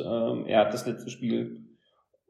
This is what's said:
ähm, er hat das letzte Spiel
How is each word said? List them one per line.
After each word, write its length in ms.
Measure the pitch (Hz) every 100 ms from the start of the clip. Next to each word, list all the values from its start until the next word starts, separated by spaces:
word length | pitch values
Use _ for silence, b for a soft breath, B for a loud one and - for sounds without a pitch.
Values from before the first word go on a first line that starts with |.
| -
ähm, 400 | 117 117 120 -
er 140 | 110
hat 140 | 104
das 120 | 123 -
letzte 240 | - 110
Spiel 520 | - 117 117 117 - - - _ _ _ _ _